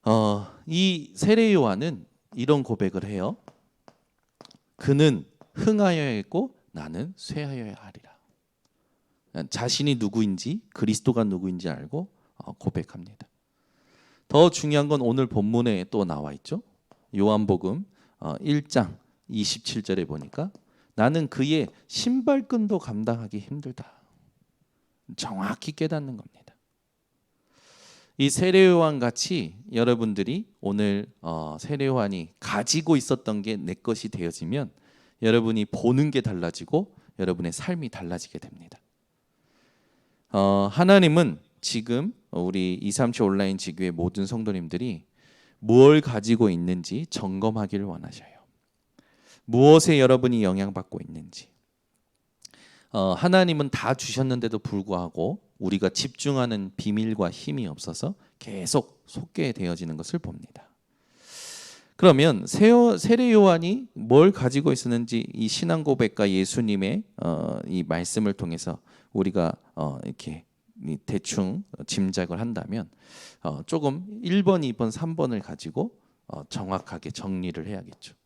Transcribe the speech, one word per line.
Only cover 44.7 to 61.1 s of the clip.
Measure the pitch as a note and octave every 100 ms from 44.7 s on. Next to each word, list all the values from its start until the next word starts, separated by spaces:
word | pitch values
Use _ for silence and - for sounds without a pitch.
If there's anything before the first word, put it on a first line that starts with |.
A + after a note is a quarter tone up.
| F2+ B2 E2+ _ _ _ _ _ _
무엇 | G#2+ A#2+ C3+ D3+
가지고 | C#3+ A2 A2 A#2 A2
있는지 | E2+ F2 F2+ D#2+ G#2+ E3
점검하기를 | - G2 F#2+ A2 A2 G2+ G2+ G2
원하셔요. | E2 D2+ - - - _ _ _ _ _ _ _ _ _ - -
무엇에 | A#2+ C#3+ D#3+ D#3 D3+
여러분이 | B2+ C3 B2+ A#2+
영향받고 | G2 F#2+ G2 F#2 - F2+ -
있는지. | D#2+ D2+ - - _ _ _ _ _ _ _ _ _ - _ - _ _
어, | G#2+ F#2+
하나님은 | F2 F3+ F#3 F3+ D#3 C#3+
다 | - -
주셨는데도 | C3+ - B2+ C3 B2 A#2 A2
불구하고 | - G2+ G2 F2+ F2 D#2+ F#2 G3 _ _
우리가 | F#2+ G2 F#2+
집중하는 | - - - C#3+ C3+ B2 G#2+ G2 -
비밀과 | G#2+ G#2 A2 G#2+ F2+
힘이 | - - C#3+ G2+
없어서 | D2 - - D3+ G3+ _ _
계속 | A3 - F3 C#3 - _ _
속게 | - - - D3
되어지는 | A2+ F2+ E2+ E2+ D#2
것을 | E2 E3+
봅니다. | - - - - _ _ _ _ _